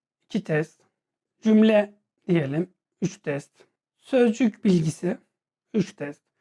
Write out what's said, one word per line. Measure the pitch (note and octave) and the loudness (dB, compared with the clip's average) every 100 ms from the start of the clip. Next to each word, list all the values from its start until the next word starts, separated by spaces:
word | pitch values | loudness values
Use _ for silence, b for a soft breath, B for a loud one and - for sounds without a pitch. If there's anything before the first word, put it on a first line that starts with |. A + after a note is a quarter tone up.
| _ _ _ | _ _ _
İki | G#3+ | -8
test. | - D3+ D#3+ _ _ _ _ _ _ _ | -4 -4 -4 _ _ _ _ _ _ _
Cümle | A3 G#3+ A3 G#3+ G#3 _ _ _ - | 2 4 6 4 0 _ _ _ -2
diyelim. | E3+ C3+ D3 F#3 _ _ _ | -2 -2 -4 -8 _ _ _
Üç | D#3+ - | -8 -8
test. | - C#3+ - _ _ _ _ _ | -10 -10 -10 _ _ _ _ _
Sözcük | - C4 A#3+ A3 A#3+ - G#3+ | -4 0 2 2 -2 0 0
bilgisi. | F3+ D#3+ - F3+ - _ _ _ _ _ | 0 0 -4 -6 -8 _ _ _ _ _
Üç | A3 - | -4 -4
test. | - C#3+ D3 _ _ | -8 -16 -16 _ _